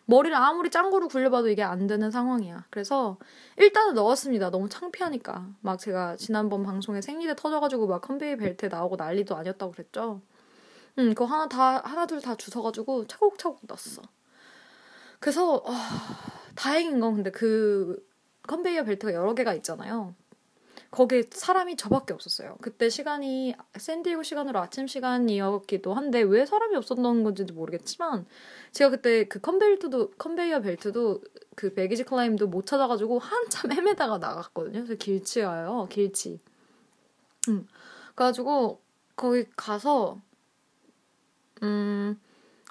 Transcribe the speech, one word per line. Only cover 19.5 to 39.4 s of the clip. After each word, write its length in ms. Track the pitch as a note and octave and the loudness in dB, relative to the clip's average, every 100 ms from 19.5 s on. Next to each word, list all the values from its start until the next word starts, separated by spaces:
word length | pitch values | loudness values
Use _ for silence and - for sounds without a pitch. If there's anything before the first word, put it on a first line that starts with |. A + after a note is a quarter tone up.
| E3+ | -2
있잖아요. 580 | - E3 G3 A3+ F#3+ F3+ _ _ _ _ _ - _ | -6 -10 -8 -8 -8 -14 _ _ _ _ _ -20 _
거기에 300 | - B3+ B3+ A#3 | 4 4 4 0
사람이 440 | - - F#4 F4+ D#4+ | -4 0 2 0 -6
저밖에 380 | G#3+ - - | 0 0 0
없었어요. 420 | E3+ - - - - | -10 -6 -8 -8 -12
그때 260 | A#3 - A#3 | -12 0 0
시간이 680 | A3+ D4+ D4 C#4 C4 C4 - - - | 0 -6 -4 -4 -2 -4 -6 -14 -12
샌디에고 460 | - E4 F4 E4 | -8 -6 -4 -4
시간으로 380 | D#4 D4 C#4 A3 | -4 -6 -2 -2
아침 260 | F3 - C4+ | -4 -6 -6
시간이었기도 1080 | C4+ B3+ B3 A#3 G3+ G3 G3+ G3 F#3+ F#3 G#3+ | -4 -2 2 2 2 0 -2 -2 -4 -2 -2
한데 260 | C#4+ A#3+ | 2 4
왜 240 | G3+ G#3+ C#4+ | 6 6 6
사람이 300 | G#4 A4 E4+ | 2 2 0
없었던 480 | A3 B3 A#3+ A#3 | 0 0 2 4
건지도 320 | G#3+ F#3+ F#3 E3 | 2 -2 -6 -6
모르겠지만 720 | E3 E3+ - - E4+ A3+ - - - - - | -8 -6 -8 -6 -4 -4 -8 -20 -20 -20 -16
제가 200 | - C#4 | 4 6
그때 360 | C4 A#3+ A3+ G3+ | 6 4 4 2
그 140 | G#3 | -2
컨베이어 320 | - F#4+ G#4 G4 | 0 4 4 4
벨트도, 340 | F4 B3+ - - | 2 0 -2 -4
컨베이어 420 | D#4 E4+ E4+ D4+ | -6 -2 0 0
벨트도 600 | G3+ F3 G#3 A3 A#3 G3 - - - - | -2 -4 -4 0 0 0 -8 -20 -20 -6
그 180 | G3 | -4
배기지 300 | G3 F#3 A3+ | -2 0 0
클라임도 440 | B3+ B3+ A#3+ G#3 G3+ | 0 0 2 2 0
못 200 | F3+ G3 | -2 0
찾아가지고 500 | C#4 B3+ A#3 A3 B3 | 0 2 0 0 0
한참 540 | - A#4 A#4 - B3 | 0 -4 -2 -4 -2
헤매다가 480 | C#4+ F#4 G4+ C4 G3 | 2 2 2 0 0
나갔거든요. 640 | E3+ D3+ E3+ - E3 A3 | -4 -8 -8 -8 -6 -8
그래서 100 | A#3+ | -8
길치예요. 920 | A3 G3+ G3 G3 A#3+ G3 E3 E3 A#3 F#3+ | -6 -2 -2 -2 -2 -2 -4 -4 -4 -4
길치. 500 | G#3 G3 G3 - E3+ _ _ _ _ _ _ _ _ _ _ - | 0 0 0 -8 -10 _ _ _ _ _ _ _ _ _ _ -2
음. 180 | G3+ - - - - - | -2 -4 -20 -20 -20 -20
그래가지고 680 | - B3+ B3 B3+ C#4+ A3+ - _ _ _ - | 0 0 0 0 2 0 -4 _ _ _ -4
거기 300 | B3 B3 | 2 2